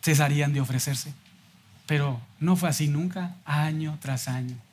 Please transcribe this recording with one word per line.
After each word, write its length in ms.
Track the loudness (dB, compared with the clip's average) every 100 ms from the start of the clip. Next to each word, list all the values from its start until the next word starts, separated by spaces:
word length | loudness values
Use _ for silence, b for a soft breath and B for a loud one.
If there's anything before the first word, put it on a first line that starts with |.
cesarían 480 | 4 4 4 4 2
de 80 | 2
ofrecerse. 540 | 0 0 -2 -4 -6 -14 -18 -20 -20 -20 -20 -20 -2
Pero 340 | 0 0 -2 -8 -4
no 160 | 2 2
fue 100 | 2
así 220 | 0 2
nunca, 440 | 0 0 -4 -8 -10 -4
año 520 | 0 0 0 -4 -6
tras 260 | -4 -4 -2
año 300 | -4 -4 -8 -14